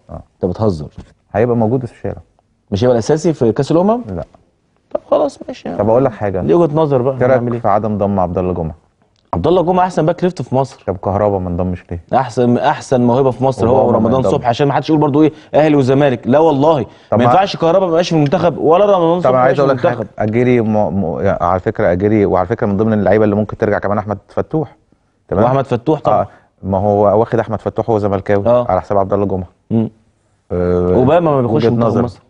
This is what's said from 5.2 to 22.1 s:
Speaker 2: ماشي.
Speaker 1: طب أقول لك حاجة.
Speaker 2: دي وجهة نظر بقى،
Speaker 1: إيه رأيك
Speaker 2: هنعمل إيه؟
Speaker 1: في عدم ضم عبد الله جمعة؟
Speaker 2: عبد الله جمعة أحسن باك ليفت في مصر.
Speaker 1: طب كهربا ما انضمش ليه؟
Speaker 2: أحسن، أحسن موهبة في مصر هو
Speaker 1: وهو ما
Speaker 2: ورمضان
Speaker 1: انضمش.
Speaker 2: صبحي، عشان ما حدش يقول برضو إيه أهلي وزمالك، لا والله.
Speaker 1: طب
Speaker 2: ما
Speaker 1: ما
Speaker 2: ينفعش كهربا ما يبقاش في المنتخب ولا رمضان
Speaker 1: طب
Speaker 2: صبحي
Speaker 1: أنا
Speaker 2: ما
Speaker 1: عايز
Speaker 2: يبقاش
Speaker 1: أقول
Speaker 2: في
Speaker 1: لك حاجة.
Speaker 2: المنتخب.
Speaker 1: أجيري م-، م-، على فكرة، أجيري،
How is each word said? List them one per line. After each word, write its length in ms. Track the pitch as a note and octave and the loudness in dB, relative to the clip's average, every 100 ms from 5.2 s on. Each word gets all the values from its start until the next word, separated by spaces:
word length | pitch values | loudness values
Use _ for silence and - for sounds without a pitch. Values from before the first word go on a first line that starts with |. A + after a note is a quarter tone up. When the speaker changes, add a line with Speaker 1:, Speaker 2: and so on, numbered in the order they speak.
| D4 - - | -2 -6 -14
Speaker 2:
ماشي. 280 | C4 - F2 | -14 -10 -4
Speaker 1:
طب 120 | G#2 | 2
أقول 160 | A2+ | 2
لك 80 | C3+ | 2
حاجة. 280 | G#2+ G#2 F#2+ | -2 -4 -4
Speaker 2:
دي 140 | F2+ | 0
وجهة 200 | F3 E3 | 2 2
نظر 280 | D3 D#3 C#3 | 0 0 0
بقى، 120 | B2 | 0
Speaker 1:
إيه 60 | B2+ | 0
رأيك 120 | B2+ | 0
Speaker 2:
هنعمل 200 | B2+ A#2+ | 2 0
إيه؟ 80 | A#2+ | -2
Speaker 1:
في 80 | A2+ | 0
عدم 300 | G2+ G#2+ G#2 | 0 0 -2
ضم 220 | G2+ G2 | 0 0
عبد 180 | F2+ F2 | -2 -2
الله 140 | F2+ | -2
جمعة؟ 220 | F2 D#2+ D#2 _ _ _ _ _ | -4 -6 -8 _ _ _ _ _
Speaker 2:
عبد 120 | F2+ F2+ | -2 2
الله 160 | F3+ | 2
جمعة 220 | E3 F#3 | 2 0
أحسن 220 | F3+ F3+ D#3+ | 0 0 -2
باك 180 | E3+ | 0
ليفت 180 | F3+ F3 | -2 -4
في 120 | C3+ | -4
مصر. 280 | C3 C3+ - - | -2 -2 -6 -8
Speaker 1:
طب 100 | F#2 | -6
كهربا 420 | - F#2+ G#2 G2 | -4 0 0 0
ما 100 | F2+ | -4
انضمش 360 | F2 F#2 F2+ - | -4 -4 -6 -8
ليه؟ 100 | E2+ - | -12 -4
Speaker 2:
أحسن، 440 | B2 C3 A#2+ B2 A#2+ | -2 -2 0 2 2
أحسن 420 | C3+ D3+ - B2+ | 0 -2 -2 0
موهبة 300 | B2 A#2+ C3+ | 2 2 0
في 140 | B2 | 0
مصر 240 | B2+ B2 A2+ | -2 0 0
هو 60 | |
Speaker 1:
وهو 80 | C3 A2+ | 2 2
ما 20 | |
Speaker 2:
ورمضان 220 | A2+ A2+ | 2 2
Speaker 1:
انضمش. 180 | C3 G2 | 0 0
Speaker 2:
صبحي، 160 | C#3 A#2+ | 0 0
عشان 180 | A#2 C#3+ | 0 0
ما 40 | |
حدش 160 | B2+ C3 | 0 0
يقول 100 | D#3 | 0
برضو 220 | D3+ C#3 | 2 2
إيه 100 | D#3 - - | 2 0 -4
أهلي 220 | - D#3 D3 | 0 2 2
وزمالك، 440 | B2+ C3+ C#3+ A#2+ | 2 2 2 0
لا 140 | G2+ C#3+ | 0 2
والله. 440 | E3 C#3 D3 D#3 | 2 2 2 0
Speaker 1:
طب 60 | G#2+ - _ | -2 -12 _
Speaker 2:
ما 40 | G#2+ | 2
Speaker 1:
ما 80 | |
Speaker 2:
ينفعش 320 | A#2+ C3+ G3 - | 4 4 0 -2
كهربا 240 | E3 F3+ | 0 2
ما 60 | F#3+ | 2
يبقاش 220 | D#3+ F3 | 0 0
في 60 | D#3+ | 0
المنتخب 420 | D3 - E3+ C#3 | 2 0 0 0
ولا 260 | C3+ E3+ | 2 4
رمضان 360 | G#3 F#3+ E3 F3 | 4 2 2 2
Speaker 1:
طب 0 | |
Speaker 2:
صبحي 80 | D3+ | 2
Speaker 1:
أنا 80 | B2+ | 2
Speaker 2:
ما 60 | |
Speaker 1:
عايز 160 | B2+ C#3+ | 2 2
Speaker 2:
يبقاش 80 | C#3 | 0
Speaker 1:
أقول 80 | C3+ | 0
Speaker 2:
في 80 | C3 | -2
Speaker 1:
لك 40 | |
حاجة. 0 | A#2+ | -2
Speaker 2:
المنتخب. 200 | G2+ - A2 | -8 -6 -2
Speaker 1:
أجيري 320 | A2 B2 B2 | 0 2 2
م-، 440 | A2 G#2+ G2 F#2+ | 2 0 0 -2
م-، 320 | E2+ C2+ F#2+ F2+ | -4 -2 -2 0
على 200 | F2 F#2 | 0 0
فكرة، 320 | A2+ - G2+ | -2 -2 0
أجيري، 340 | F2+ G2+ | 0 2